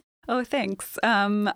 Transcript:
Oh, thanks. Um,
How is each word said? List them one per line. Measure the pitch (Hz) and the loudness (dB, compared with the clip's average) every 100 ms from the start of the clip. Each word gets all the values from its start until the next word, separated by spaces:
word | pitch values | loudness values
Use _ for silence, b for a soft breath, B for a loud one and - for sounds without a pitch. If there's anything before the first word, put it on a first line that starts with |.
| _ _ - | _ _ -4
Oh, | 240 240 | -2 0
thanks. | 285 202 196 - - | -2 -2 -4 -8 -2
Um, | 220 214 202 208 208 | 2 2 2 2 2